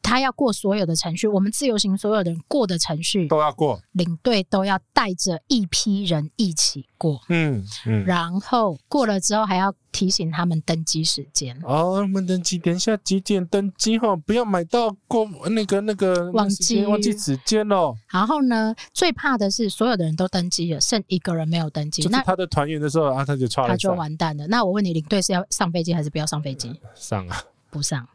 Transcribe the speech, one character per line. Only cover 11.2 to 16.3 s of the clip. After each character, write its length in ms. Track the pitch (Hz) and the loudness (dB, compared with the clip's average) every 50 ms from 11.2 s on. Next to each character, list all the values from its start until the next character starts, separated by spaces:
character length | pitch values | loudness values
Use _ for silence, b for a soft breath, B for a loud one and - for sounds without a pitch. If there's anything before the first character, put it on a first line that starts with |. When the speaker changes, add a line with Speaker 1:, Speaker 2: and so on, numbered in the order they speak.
| 139 - | -8 -6
Speaker 1:
间。 260 | _ - 143 127 123 135 170 | _ -4 -4 -4 -10 -10 -4
Speaker 2:
哦， 380 | 123 135 156 170 180 190 196 | 0 0 2 2 2 2 0
我 40 | 202 | 0
们 220 | 190 190 196 190 | 0 0 -2 0
登 120 | 175 185 185 170 | 0 0 0 0
机， 140 | - 185 | -2 -4
等 180 | 175 - 175 170 | 0 0 0 0
一 20 | |
下 200 | 185 - 226 220 | 2 0 0 -2
几 240 | 196 _ - 190 196 | -2 _ 0 0 0
点 220 | 190 - 208 190 180 | 2 0 0 0 0
登 240 | 165 - 202 202 196 - | 0 0 0 0 -2 -4
机 200 | - - 220 226 | -2 0 0 2
吼？ 160 | 226 240 214 190 | 2 2 2 0
不 200 | 165 - - 214 | 0 0 0 0
要 100 | 240 240 | 0 2
买 180 | 214 196 180 170 | 2 0 0 0
到 280 | 165 - 240 233 220 196 _ _ | 0 0 0 0 0 -4 _ _
过， 180 | _ - 226 220 208 175 - - 180 | _ 0 0 0 0 -6 -6 -4 -2
那 140 | 220 220 214 | 0 0 0
个， 140 | 190 202 196 | 0 0 0
那 140 | 208 214 208 | 0 -2 -2
个， 340 | 190 202 185 180 175 175 175 | 0 2 2 2 2 0 0